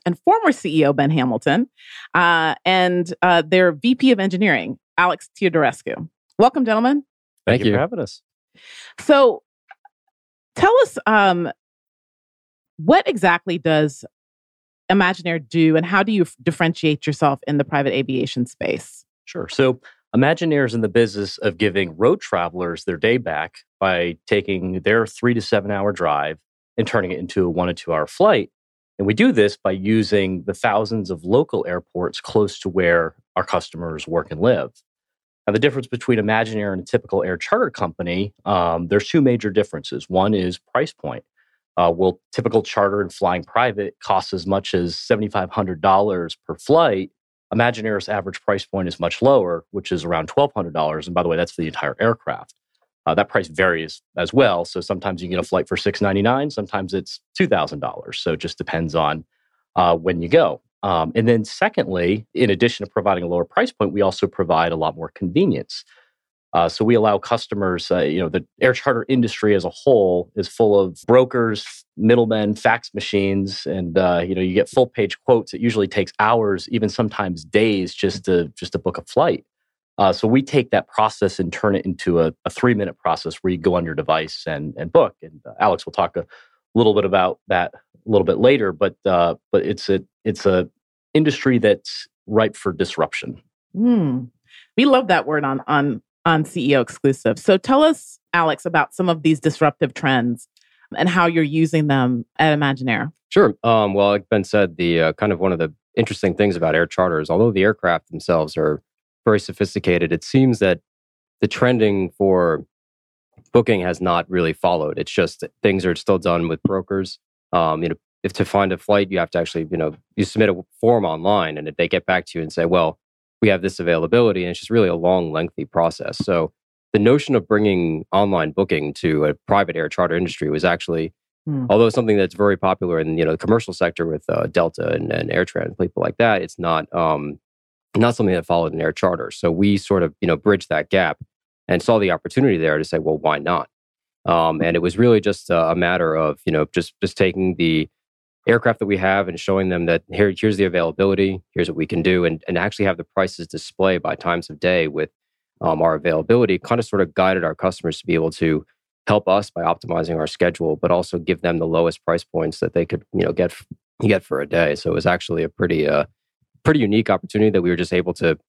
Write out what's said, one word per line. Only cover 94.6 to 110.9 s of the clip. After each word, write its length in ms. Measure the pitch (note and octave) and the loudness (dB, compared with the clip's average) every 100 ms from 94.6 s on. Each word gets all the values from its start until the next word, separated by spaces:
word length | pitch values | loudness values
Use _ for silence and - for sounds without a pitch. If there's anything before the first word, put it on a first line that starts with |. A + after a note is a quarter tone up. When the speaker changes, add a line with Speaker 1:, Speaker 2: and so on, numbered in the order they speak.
| _ - | _ 0
Speaker 1:
We 100 | C#4 | 4
love 220 | C4 G#3+ | 4 2
that 180 | E3 A2 | 0 0
word 180 | D3+ | -2
on, 180 | C#3 C3+ - | -2 -4 0
on, 360 | D3 C#3+ A2+ - _ | 0 0 -2 -10 _
on 220 | E3+ D#3 D3+ | 0 2 0
C 240 | F3 C3 | -4 0
E 60 | C#3 | 2
O 40 | |
Exclusive. 580 | A#2 - C#3 C3+ A2+ G#2 | 0 0 -2 0 -2 0
So 200 | - F#3+ | 2 2
tell 240 | - C4+ | 4 4
us, 360 | D#4 D4+ - - _ | 4 2 -8 -20 _
Alex, 320 | E3+ E3 - | 0 0 -2
about 300 | F3 E3 - | -2 0 0
some 160 | - F#3 | -2 -2
of 120 | E3 | 0
these 160 | D#3 D#3 | 0 0
disruptive 540 | D#3+ - D3+ - C#3 | 0 2 0 2 -4
trends 560 | - C#3+ C3 A#2+ B2 - _ _ _ - - | -2 0 2 0 -4 -10 _ _ _ -10 -2
and 140 | F3+ | 0
how 160 | F3 E3+ | 2 2
you're 180 | E3 | 2
using 440 | D3 D#3 D#3+ D#3+ D3+ | 0 2 2 2 2
them 360 | C3+ B2+ B2 - - | 2 2 0 -4 0
at 160 | D#3 | 2
Imaginaire. 580 | D3+ C#3+ C3 C3 A2 D#3 - - | 2 0 -2 -2 -2 -4 -10 0
Speaker 2:
Sure. 260 | G3 D3 G2 | 4 4 2
Um, 300 | A#2 A2+ G#2 | 2 4 4
well, 160 | G2 G2+ | 2 2
like 200 | G#2 - | 2 0
Ben 140 | G#2+ | -2
said, 320 | F#2 G#2 F#2 E2 | 2 2 0 0
the, 220 | F2 E2 | 0 2
uh, 120 | D#2+ | 2
kind 180 | D#2 G#2+ | 0 -2
of 60 | E2+ | 0
one 140 | F#2+ | 0
of 60 | E2+ | 0
the 140 | D#2+ - _ | -4 -8 _
interesting 400 | - A2+ - G2 | -2 -2 -2 -2
things 220 | F2+ G#2 E2+ | 0 0 0
about 180 | D#2+ | 0
air 120 | D#2+ E2+ | 0 0
charters, 420 | - F#2 D#2+ D2+ | 0 0 0 0
although 220 | E2+ A#2 | 2 2
the 120 | F#2+ | 2
aircraft 460 | G2+ - F2+ E2 - | 2 2 0 -2 -4
themselves 460 | D#2+ - E2 D#2 D#2+ | -8 -2 0 0 -2
are 260 | D#2 D2+ _ _ _ _ A2+ | -2 -2 _ _ _ _ 0
very 140 | G#2 | 0
sophisticated, 720 | - F2+ G2+ G2+ - F2 E2 | 0 -4 -4 -2 0 0 0
it 140 | E2 | -4
seems 340 | - C3 C3 A2 | 0 2 4 4
that 220 | F#2+ E2+ _ | 2 0 _